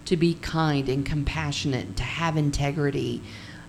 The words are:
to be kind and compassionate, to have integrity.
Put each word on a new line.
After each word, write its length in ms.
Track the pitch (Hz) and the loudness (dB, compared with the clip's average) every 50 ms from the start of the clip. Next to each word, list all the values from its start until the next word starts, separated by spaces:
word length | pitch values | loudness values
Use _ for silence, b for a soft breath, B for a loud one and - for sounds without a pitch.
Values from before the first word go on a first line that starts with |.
| - | 0
to 120 | - 185 | 0 2
be 180 | 160 170 170 165 | 4 4 2 2
kind 540 | 165 - - - 160 160 151 143 139 131 127 | 0 -4 -2 0 2 4 4 4 2 2 2
and 160 | 131 143 135 | 0 0 0
compassionate, 920 | - 160 147 139 - - 160 156 143 139 - - 143 131 120 - - - | 0 0 0 0 0 -2 -2 -2 -2 -2 -2 0 0 0 0 -2 -4 -4
to 80 | - 127 | -4 -2
have 320 | 123 - 147 170 165 156 | -2 -2 -2 0 0 2
integrity. 840 | 156 151 143 143 - 143 143 139 151 143 143 139 139 127 123 120 - 101 B B B B B B B B | 2 2 2 2 2 0 0 2 2 0 2 2 0 -2 -2 -4 -6 -8 B B B B B B B B